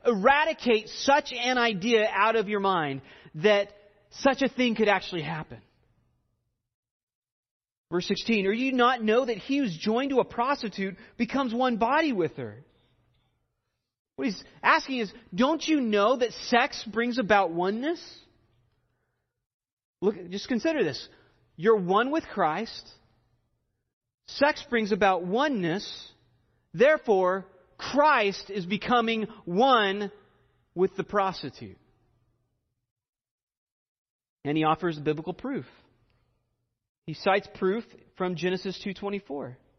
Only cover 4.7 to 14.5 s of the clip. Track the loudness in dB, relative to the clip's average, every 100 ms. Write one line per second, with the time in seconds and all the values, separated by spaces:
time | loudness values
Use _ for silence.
4.7 | 2 2 2 -2 -8 -6 -8 -10 -18 _
5.7 | _ _ _ _ _ _ _ _ _ _
6.7 | _ _ _ _ _ _ _ _ _ _
7.7 | _ _ -6 -2 -4 0 0 2 0 -2
8.7 | 2 2 2 2 2 2 -6 -2 -2 -2
9.7 | -2 -2 0 2 0 0 -2 -2 -2 -4
10.7 | -6 -8 -8 -20 -6 -4 -2 -2 0 0
11.7 | 0 2 2 0 0 -2 -4 -12 -12 -20
12.7 | _ _ _ _ _ _ _ _ _ _
13.7 | _ _ _ _ -6 -6 -6 -14